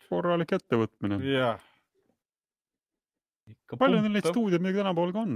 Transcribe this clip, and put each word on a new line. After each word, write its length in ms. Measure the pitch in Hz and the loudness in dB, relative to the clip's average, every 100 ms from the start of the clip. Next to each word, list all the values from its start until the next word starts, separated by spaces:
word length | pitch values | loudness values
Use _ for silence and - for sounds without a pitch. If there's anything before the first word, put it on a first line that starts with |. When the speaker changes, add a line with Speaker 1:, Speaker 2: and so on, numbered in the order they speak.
Speaker 1:
korralik 500 | - 175 175 175 160 | -6 -2 0 0 0
ettevõtmine. 640 | 185 - 120 110 - 101 101 135 | -2 0 0 0 -2 -4 -4 -2
Speaker 2:
Jah. 320 | 135 127 104 - _ _ _ _ _ _ _ _ _ _ _ _ _ _ _ _ _ - | 0 0 -2 -8 _ _ _ _ _ _ _ _ _ _ _ _ _ _ _ _ _ -20
Ikka 300 | - - 120 | -20 -12 0
Speaker 1:
Palju 180 | 262 240 | 2 4
neil 140 | 214 | 2
neid 100 | 208 | 0
Speaker 2:
pumpab. 120 | 165 202 | 0 0
Speaker 1:
stuudioid 260 | 214 175 | 2 2
midagi 160 | 185 190 | 0 0
tänapäeval 340 | 196 170 175 190 | 0 0 0 -2
ka 80 | |
on? 60 | 220 | -4